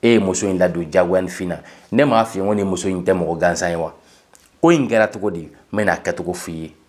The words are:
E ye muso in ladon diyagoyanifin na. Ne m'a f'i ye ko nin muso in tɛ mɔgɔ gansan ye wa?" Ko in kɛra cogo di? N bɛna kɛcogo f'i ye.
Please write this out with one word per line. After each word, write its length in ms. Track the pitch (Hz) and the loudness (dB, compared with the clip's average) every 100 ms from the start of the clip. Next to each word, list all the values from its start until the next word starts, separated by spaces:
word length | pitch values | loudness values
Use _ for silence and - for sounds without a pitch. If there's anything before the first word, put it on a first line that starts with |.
E 120 | 117 | 6
ye 60 | 117 | 4
muso 280 | 95 92 101 | 4 -2 -2
in 100 | 92 | 2
ladon 280 | 90 85 82 | 0 0 0
diyagoyanifin 640 | 92 87 92 92 - 90 | 0 2 2 0 -6 -8
na. 100 | 78 - - _ | -8 -12 -20 _
Ne 140 | 113 143 | 0 4
m'a 180 | 113 | 2
f'i 160 | 113 92 | 0 -2
ye 60 | 98 | -2
ko 80 | |
nin 120 | 107 98 | 0 0
muso 220 | 87 98 | -2 -2
in 160 | 92 | -2
tɛ 80 | 90 | 0
mɔgɔ 260 | 92 82 82 | 0 0 0
gansan 320 | 87 82 87 | 0 0 -4
ye 40 | 85 | -4
wa?" 160 | 80 - _ _ _ _ _ _ | -6 -10 _ _ _ _ _ _
Ko 80 | 165 | 2
in 180 | 170 123 | 4 2
kɛra 240 | 113 107 | 2 2
cogo 200 | 107 104 | 0 -6
di? 180 | 85 78 - _ | -6 -12 -20 _
N 40 | 104 | -2
bɛna 200 | 101 82 | 0 0
kɛcogo 320 | - 85 87 | -4 -6 -6
f'i 180 | 90 - | -8 -10
ye. 220 | 82 80 _ | -10 -12 _